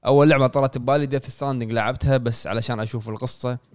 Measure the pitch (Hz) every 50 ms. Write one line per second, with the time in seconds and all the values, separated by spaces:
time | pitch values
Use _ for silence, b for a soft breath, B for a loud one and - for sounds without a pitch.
0 | _ 113 135 143 143 156 151 139 135 127 - 143 135 135 - 139 120 127 139 147
1 | 147 135 135 139 - - 127 - 139 139 135 127 117 110 113 117 107 110 127 -
2 | - 139 135 131 120 117 117 - - - 98 113 113 - 120 110 110 110 - 120
3 | 107 113 107 110 - 123 - - - 123 123 123 _ _ _